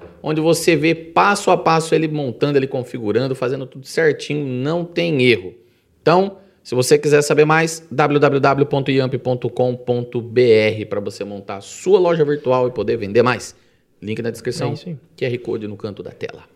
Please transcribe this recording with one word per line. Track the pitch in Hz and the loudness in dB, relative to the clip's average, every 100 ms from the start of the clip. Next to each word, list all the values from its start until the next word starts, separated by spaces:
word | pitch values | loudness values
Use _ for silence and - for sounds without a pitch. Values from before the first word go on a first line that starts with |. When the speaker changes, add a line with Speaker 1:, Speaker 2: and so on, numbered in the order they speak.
| - - | -12 -12
Speaker 1:
onde | - 156 | -6 0
você | 160 160 - 160 | 2 2 2 2
vê | 156 | 2
passo | 165 - - 196 202 - | -2 -2 2 2 2 2
a | 170 | 2
passo | 175 165 160 160 | 2 0 2 0
ele | 160 | 0
montando, | 151 139 113 147 139 | -2 -6 -2 0 2
ele | 135 | 0
configurando, | 135 120 131 107 107 131 | -4 -8 -6 -2 -2 -2
fazendo | 127 123 135 131 | -2 -4 -6 -10
tudo | 139 131 | -16 -8
certinho, | - 160 139 - 147 139 | 0 0 0 -4 -6 -4
não | 127 135 170 170 | -4 -4 -4 -4
tem | 170 170 147 | -4 -2 2
erro. | 127 107 92 - _ _ _ _ | 4 4 0 -16 _ _ _ _
Então, | - 175 196 - - _ | 2 2 2 -4 -20 _
se | - 127 | -4 -2
você | 127 147 | 2 2
quiser | 147 147 | 4 4
saber | 147 147 156 | 4 4 4
mais, | 160 160 - - | 4 0 -4 -6
w | 127 147 143 | -2 2 4
w | 139 139 | 4 4
w | 143 135 139 | 2 2 0
ponto | 143 131 | 0 0
iamp | 135 131 131 | 0 0 -2
ponto | - 127 120 | -4 -4 -4
com | - 127 123 | -2 -2 -2
ponto | - 123 120 123 | -4 -4 -4 -8
b | 113 117 123 | -2 2 6
r | 110 107 107 104 | 6 4 0 -4
pra | 101 | -6
você | 101 - | -6 -8
montar | 101 101 95 98 | -10 -10 -12 -12
a | |
sua | - - - 190 | -14 -8 2 4
loja | 175 160 | 4 2
virtual | 147 147 - 127 127 | 0 0 0 0 0
e | |
poder | 120 104 117 | -2 -2 -4
vender | 98 107 | 0 2
mais. | 127 113 - - _ _ _ _ | 2 0 -6 -20 _ _ _ _
Link | 101 110 | -10 -8
na | 117 | -8
descrição, | 113 - 120 - | -8 -8 -6 -4
Speaker 2:
É | |
isso | 147 - | -6 -10
aí. | 156 - - | -14 -14 -8
Speaker 1:
Q | 135 | -6
R | 120 | -6
Code | 113 110 107 | -6 -6 -8
no | 101 | -10
canto | 107 95 | -10 -12
da | 95 | -14
tela. | - - - - | -12 -12 -12 -10